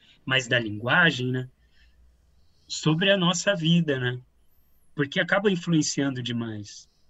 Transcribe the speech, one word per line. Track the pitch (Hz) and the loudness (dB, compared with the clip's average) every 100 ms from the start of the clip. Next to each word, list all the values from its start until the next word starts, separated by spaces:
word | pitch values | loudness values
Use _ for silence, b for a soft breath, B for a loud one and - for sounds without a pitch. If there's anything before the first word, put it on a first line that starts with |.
| b b | b b
mas | - 131 120 | -2 -2 2
da | 123 | 0
linguagem, | 110 104 120 165 165 127 127 | -2 -4 0 4 4 2 -2
né? | 131 127 _ _ _ _ _ _ _ _ _ _ _ - | -4 -6 _ _ _ _ _ _ _ _ _ _ _ -14
Sobre | - 151 160 196 | -4 0 2 2
a | 196 | 2
nossa | 175 175 202 | 2 0 0
vida, | 190 156 170 151 131 | 0 4 4 2 0
né? | 123 127 - _ _ _ _ _ _ | -2 -4 -10 _ _ _ _ _ _
Porque | - 139 190 | -4 -2 -2
acaba | 175 190 208 | 0 2 2
influenciando | 175 175 160 147 - 139 127 | 0 2 2 2 -2 -2 -4
demais. | 120 120 113 107 104 - - _ | -6 -6 -6 -8 -12 -18 -20 _